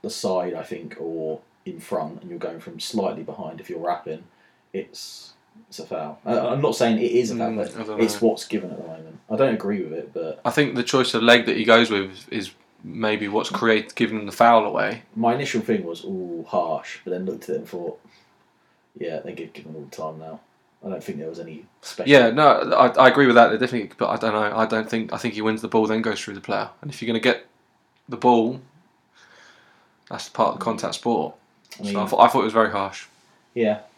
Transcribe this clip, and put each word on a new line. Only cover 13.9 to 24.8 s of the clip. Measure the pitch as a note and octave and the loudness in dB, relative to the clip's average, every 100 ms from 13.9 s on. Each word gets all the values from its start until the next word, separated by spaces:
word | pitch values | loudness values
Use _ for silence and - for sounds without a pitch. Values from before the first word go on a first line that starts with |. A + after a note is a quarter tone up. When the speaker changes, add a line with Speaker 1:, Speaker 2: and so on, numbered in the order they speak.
| - | -2
Speaker 2:
given | A2 A2 G2+ | -2 -2 -8
the | |
foul | - A#2+ A#2 G#2 | 4 6 6 4
away. | - G#2 A2 - A2 | -2 -2 -4 -12 -2
Speaker 1:
My | A#2 | 0
initial | B2+ C3+ A#2 | 0 -2 -4
thing | G#2+ G#2+ | -2 -2
was, | E2+ E2+ | -2 -10
"Ooh, | F#2+ F#2+ F2+ E2 E2 | -10 -8 -8 -10 -4
harsh," | F2+ E2+ D2+ - - | -4 -2 -6 -8 -16
but | - | -8
then | F2+ | -6
looked | F#2 - - | -6 -8 -8
at | - | -8
it | |
and | - | -8
thought, | F2+ E2 - _ _ _ _ _ _ _ _ _ - | -10 -10 -12 _ _ _ _ _ _ _ _ _ -12
"Yeah, | - D#2+ | -10 -8
they | - | -10
give, | - E2 | -12 -14
give | D2 | -16
him | D2+ | -16
all | D#2 C#2 | -16 -16
the | - | -12
time | D#2+ D#2 | -12 -10
now." | D#2+ D2+ _ _ _ _ | -16 -18 _ _ _ _
I | F#2 | -12
don't | F2+ | -10
think | - D2 | -10 -10
there | D#2+ | -10
was | E2 | -12
any | E2 D#2 - _ | -14 -16 -20 _
special. | - - C3 | -16 -6 6
Speaker 2:
Yeah, | C#3+ A#2 | 8 8
no, | B2+ D3 A2 - | 6 6 6 4
I, | - B2 | 6 6
I | A#2+ C3 | 8 6
agree | C#3+ C3+ | 8 6
with | |
that. | A#2 A#2 | 8 8
They | A2 | 6
definitely, | B2+ B2 G2 - | -2 -4 -8 -4
but | A#2 | -2
I | A2 | 0
don't | A2+ | 0
know. | G#2+ G#2 A2 | 0 0 0
I | A2 | 0
don't | A2+ | 0